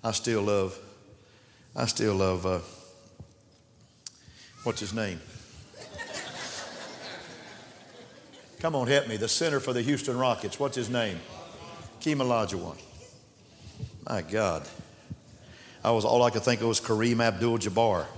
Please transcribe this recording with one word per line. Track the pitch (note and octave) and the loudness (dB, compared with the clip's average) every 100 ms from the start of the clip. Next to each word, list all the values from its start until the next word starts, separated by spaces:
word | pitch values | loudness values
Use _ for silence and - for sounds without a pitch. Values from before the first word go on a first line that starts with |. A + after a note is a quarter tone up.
I | A2+ | 0
still | G#2 B2+ A2+ | 0 2 2
love, | G#2 G2+ F#2+ - - - - - - - - - - | 4 4 2 -4 -18 -20 -20 -20 -20 -20 -20 -20 -10
I | - B2 | -2 0
still | - A2 | 2 2
love, | G2 F#2+ F#2 | 4 2 2
uh, | F#2 F2+ E2+ - - - - - - - - - _ - - _ - - - - - - | 0 -2 -4 -16 -20 -20 -20 -20 -20 -20 -20 -20 _ -20 -20 _ -16 -16 -20 -20 -20 -6
what's | A#2+ G#2+ | -4 -2
his | G#2 | -4
name? | A2 G#2 E2+ - - - - - - - - - - - - - - - - - - - - - - - - - - - - - - - - - - | -2 -2 -4 -12 -18 -18 -20 -20 -18 -16 -12 -10 -10 -10 -10 -8 -8 -10 -12 -12 -12 -12 -12 -14 -16 -18 -18 -20 -20 -20 -20 -20 -20 -20 -20 -20 -4
Come | E3 | 0
on, | D3 B2 | 2 4
help | C#3+ A#2+ | 4 4
me. | G#2+ | -2
The | A2 | 2
center | - E3 C#3 | 2 4 2
for | C3+ | 2
the | B2 | 0
Houston | A#2 C#3+ - B2 | 2 2 0 2
Rockets. | B2+ A2 G#2 - | 2 2 -2 -2
What's | C#3 B2+ | -2 -2
his | A2+ | -2
name? | B2 A2 E2 - - - - - - - - | 0 0 -4 -10 -14 -16 -16 -16 -16 -16 -4
Keem | D#3 D3 | 0 2
Olajuwon. | B2+ A#2 G2+ F#2+ E2+ D#2+ - - - - - - - - - - - - - | 4 4 2 -2 -6 -10 -16 -20 -20 -20 -20 -20 -20 -20 -20 -12 -12 -10 -4
My | G#2 | -4
God. | D#2+ G#2+ G2+ D#2+ - - - - - - - - - - - - | -2 2 2 0 -6 -16 -18 -20 -14 -14 -14 -20 -20 -20 -20 -4
I | - | 2
was, | A2+ | 2
all | A2+ A#2+ | 4 6
I | A#2+ | 6
could | A2+ | 4
think | B2+ A#2 | 2 2
of | A#2 | 2
was | A2 | 2
Kareem | - A2 A#2+ A#2 | 2 2 4 4
Abdul-Jabbar. | A#2 F#2+ A#2 A#2 A2 F#2+ A2+ F2+ D#2+ | 4 4 2 2 2 4 4 4 -2